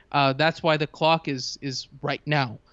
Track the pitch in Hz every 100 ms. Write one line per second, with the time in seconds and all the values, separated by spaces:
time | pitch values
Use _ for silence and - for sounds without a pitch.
0 | _ 143 139 131 160 - 165 151 151 -
1 | 160 160 160 135 - - 139 127 - 139
2 | 147 143 147 147 127 107 _